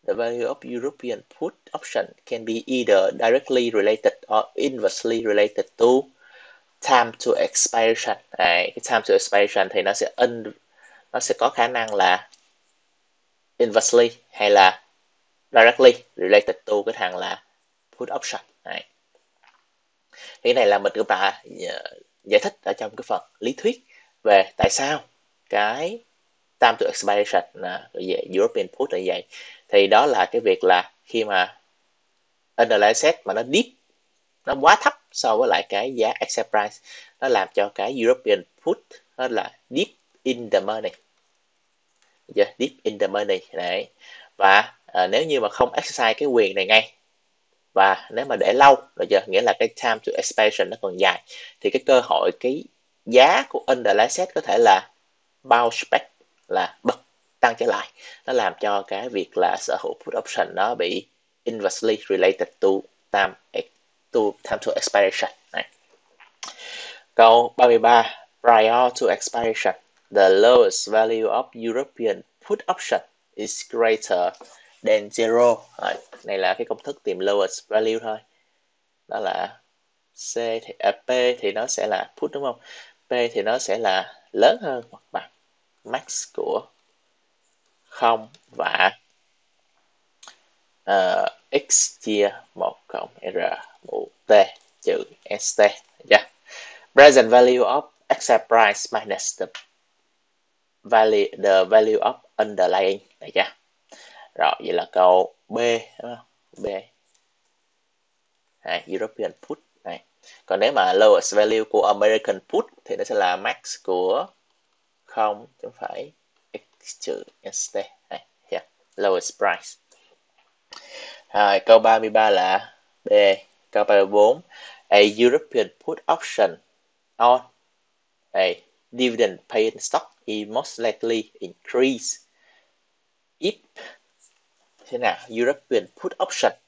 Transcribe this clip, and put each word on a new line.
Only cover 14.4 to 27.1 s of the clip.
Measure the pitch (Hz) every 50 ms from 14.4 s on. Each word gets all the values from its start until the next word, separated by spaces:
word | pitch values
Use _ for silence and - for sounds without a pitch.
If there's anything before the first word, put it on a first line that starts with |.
| 104 101
là | 101 98 95 92 - - _ _ _ _ _ _ _ _ _ _ _ _ _ _
directly | - 117 113 117 - - 131 127 117 - - _ _
related | - 90 92 104 104 - - - - _
to | - 107 104 101
cái | 113 110
thằng | - 101 90 90
là | 90 90 - 90 - _ _ _ _ _ _ _ _ _ _ _
put | _ 127 - -
option. | - - - - - _ _ _ _ _
Đấy. | - - - - _ _ _ _ _ _ _ _ _ _ _ _ _ _ _ _ _ _ _ _ _ _ _ _ _ _ - - - - -
Cái | _ 117 123
này | 131 117
là | 101 101 101
mình | 101 101 -
cũng | 107 107 -
đã, | 104 92 98 98 - - _ - 87 87 87 85
ờ, | - - - - - - _ _ _ _ _
giải | 98 107 104 -
thích | 202 - _ _
ở | - 98
trong | - 117 104 107
cái | - 123
phần | - 110 - - _ _ _
lý | 104 120 135
thuyết | - - 220 254 - _ _ _ _ _ _ _ _ _
về | 110 101 98 95 - _
tại | - 92 98
sao | - - 135 139 151 143 - _ _ _ _ _ _ _ _ _
cái | 104 104 104 107 117 135 160 180 220 233 _ _ _ _ _ _ _ _ _ _ _ _
time | - 117 113 -
to | 101
expiration | - - - - 101